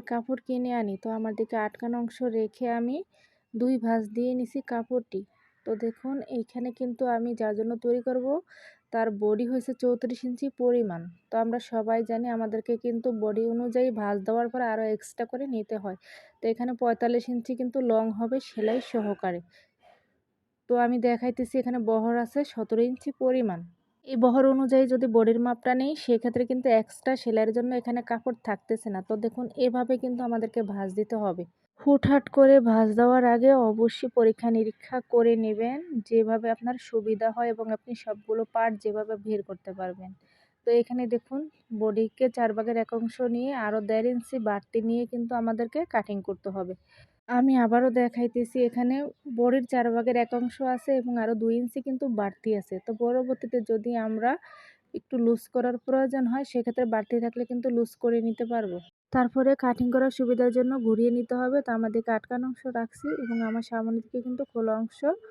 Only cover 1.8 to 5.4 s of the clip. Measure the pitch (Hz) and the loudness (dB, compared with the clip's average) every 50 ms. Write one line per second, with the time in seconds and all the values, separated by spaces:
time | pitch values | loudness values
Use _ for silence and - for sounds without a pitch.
1.8 | 240 233 240 240 240 226 - - 254 247 220 226 220 214 - - 254 233 233 233 | -6 -4 -4 -4 -4 -6 -6 -4 -4 -2 -2 -2 -2 -4 -4 -6 -4 -4 -2 -2
2.8 | 233 240 262 320 392 _ _ _ _ _ _ _ _ _ - 220 240 254 262 247 | -2 -4 -4 -6 -8 _ _ _ _ _ _ _ _ _ -6 -2 0 0 0 0
3.8 | 226 226 226 226 220 208 214 233 240 254 254 254 247 226 - 277 262 - 240 233 | 0 0 0 0 -2 -4 -4 -4 -2 -2 -2 -2 -4 -6 -6 -8 -8 -6 -6 -6
4.8 | 226 - 254 247 233 _ - 190 202 - _ _ | -4 -2 -4 -4 -4 _ -8 -10 -10 -12 _ _